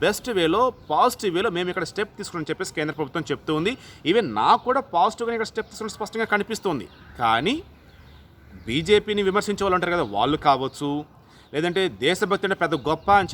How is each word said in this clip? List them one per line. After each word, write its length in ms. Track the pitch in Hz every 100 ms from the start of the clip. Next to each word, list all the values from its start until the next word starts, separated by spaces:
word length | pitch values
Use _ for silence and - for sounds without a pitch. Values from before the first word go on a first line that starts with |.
best 280 | 165 208 -
వేలో, 400 | 196 165 190 254 - -
పాజిటివ్ 440 | 156 233 - 208
వేలో 160 | 170 220
మేము 180 | 175 180
ఇక్కడ 160 | 180
స్టెప్ 320 | 160 - 208 -
తీసుకుని 260 | 202 175 151
చెప్పేసి 240 | 156 196
కేంద్ర 200 | - 151
ప్రభుత్వం 300 | 151 143 170 143
చెప్తూ 240 | 139 -
ఉంది. 240 | 156 180 254 - - 143
ఈవెన్ 280 | 214 175
నాకు 300 | 107 127 226
కూడా 160 | 240 262
పాజిటివ్గా 540 | - 170 196 214 233
ఇక్కడ 120 | 233 214
స్టెప్ 200 | - 208
తీసుకుని 240 | - 220
స్పష్టంగా 340 | - 208 220
కనిపిస్తుంది. 640 | 220 208 202 214 196 143 85 - - -
కానీ 440 | 117 113 160 302 - - - - - - - - - - -
బీజేపీని 560 | 131 165 208 208 208
విమర్శించే 420 | 196 196 202 196
వాళ్ళు 100 | 196
ఉంటారు 180 | 180 175
కదా, 100 | 175
వాళ్ళు 340 | 127 101 123 151
కావచ్చు, 680 | 151 131 131 - 143 147 151 - - - -
లేదంటే 340 | 143 170 175 185
దేశభక్తి 580 | 101 131 180 202 190 190
అంటే 80 |
పెద్ద 200 | 196 165
గొప్ప 380 | 151 123 156 -
అని 160 | 202 180